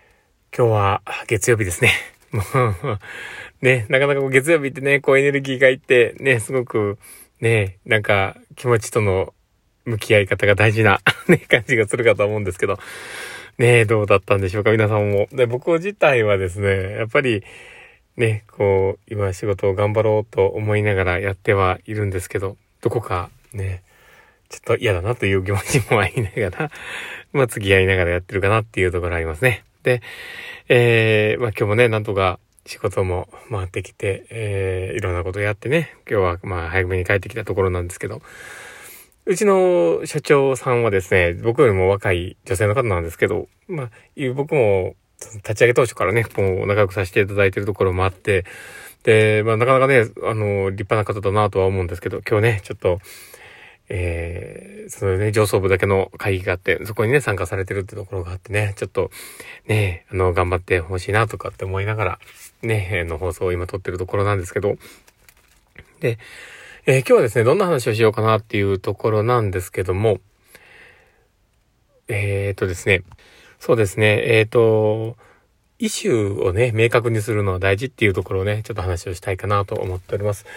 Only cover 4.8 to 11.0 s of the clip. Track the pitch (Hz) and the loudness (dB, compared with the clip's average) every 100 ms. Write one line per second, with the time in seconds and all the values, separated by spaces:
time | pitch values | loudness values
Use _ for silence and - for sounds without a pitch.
4.8 | 139 143 143 135 143 139 135 131 135 131 | 0 2 4 4 4 2 -2 2 4 4
5.8 | - 127 110 98 135 123 107 131 123 113 | 4 4 4 0 0 0 0 -4 -2 -2
6.8 | 104 101 - - _ _ 113 113 95 92 | -2 -4 -12 -20 _ _ 0 0 0 -6
7.8 | - 110 104 101 95 - - - 123 117 | -2 -2 2 0 0 -6 -20 -8 0 0
8.8 | - 120 101 95 92 - _ _ _ _ | 0 -2 0 0 -2 -8 _ _ _ _
9.8 | - 110 - 107 98 104 101 101 107 107 | -8 -6 2 2 4 2 2 4 4 4
10.8 | 107 98 | 4 2